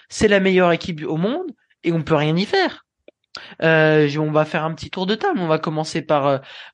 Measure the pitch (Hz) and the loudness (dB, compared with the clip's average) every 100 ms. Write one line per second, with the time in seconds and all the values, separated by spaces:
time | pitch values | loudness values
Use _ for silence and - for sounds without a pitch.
0 | _ - 214 202 190 185 180 170 - 156 | _ 0 2 4 4 4 4 2 -2 -8
1 | 156 156 196 311 370 - _ _ 175 165 | -6 -2 -2 -4 -8 -14 _ _ -4 -4
2 | 139 156 151 165 208 392 339 - _ _ | 0 0 2 0 0 0 0 -4 _ _
3 | _ _ _ - - - 160 160 156 156 | _ _ _ -20 -20 -2 2 4 4 4
4 | 147 147 156 151 156 170 156 156 - 190 | 2 0 0 0 0 -2 -6 -8 -10 -6
5 | 185 220 392 285 165 156 165 156 151 165 | -4 -2 -2 -2 0 0 -2 -4 -4 -6
6 | 151 147 139 135 - - - | 0 0 2 -2 -6 -20 -10